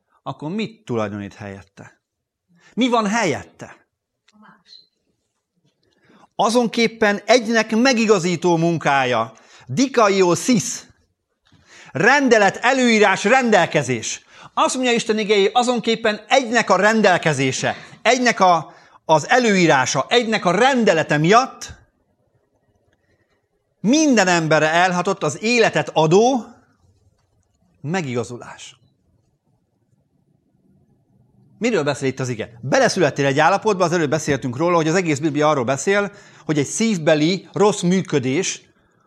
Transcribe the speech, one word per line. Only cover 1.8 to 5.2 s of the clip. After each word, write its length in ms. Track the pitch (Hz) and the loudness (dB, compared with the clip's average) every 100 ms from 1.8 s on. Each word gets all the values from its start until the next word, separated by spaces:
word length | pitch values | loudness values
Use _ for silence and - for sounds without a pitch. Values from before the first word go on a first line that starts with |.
| 110 _ _ _ _ _ _ _ _ | -20 _ _ _ _ _ _ _ _
Mi 140 | - 254 | -4 -2
van 180 | 233 208 | -2 -2
helyette? 800 | 233 196 110 - _ 113 - _ _ _ _ _ 208 214 180 _ - _ _ _ _ | -2 -4 -6 -10 _ -20 -20 _ _ _ _ _ _ -20 _ _ -20 _ _ _ _